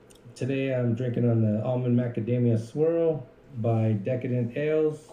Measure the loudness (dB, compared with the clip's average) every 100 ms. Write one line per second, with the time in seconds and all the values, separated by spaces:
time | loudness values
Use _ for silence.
0 | -20 -20 -20 -6 -4 -2 0 0 0 0
1 | -2 0 2 4 2 0 0 -2 0 0
2 | 0 -2 -2 0 2 0 -2 0 0 2
3 | 2 0 -6 -18 -16 -4 0 2 2 0
4 | -2 -4 -2 -2 -2 -2 0 2 2 -2
5 | -10